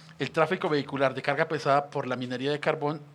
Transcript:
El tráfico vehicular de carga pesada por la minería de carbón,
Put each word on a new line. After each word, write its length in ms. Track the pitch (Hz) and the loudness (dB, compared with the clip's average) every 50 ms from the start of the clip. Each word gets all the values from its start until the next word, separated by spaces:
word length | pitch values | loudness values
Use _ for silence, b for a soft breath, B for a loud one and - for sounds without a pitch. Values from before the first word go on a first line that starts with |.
| B B B B | B B B B
El 120 | 143 135 | -4 -2
tráfico 360 | - 165 160 143 185 185 - 180 | 2 2 2 2 2 0 0 2
vehicular 440 | 151 147 135 - - 135 139 131 127 | 2 0 0 0 0 2 2 2 0
de 80 | 131 | 0
carga 260 | - - 143 139 160 160 | -2 0 0 0 0 0
pesada 420 | 160 147 - 147 139 143 143 143 | 0 -2 2 4 4 4 2 0
por 160 | - 147 131 127 | -4 -4 -2 -2
la 80 | 127 123 | -2 -4
minería 340 | 127 123 127 123 127 139 | -4 -4 -4 -2 -2 -2
de 80 | 147 143 | -2 0
carbón, 420 | 147 165 151 143 143 147 156 156 - - - | 0 0 0 0 0 -2 -4 -4 -8 -16 -20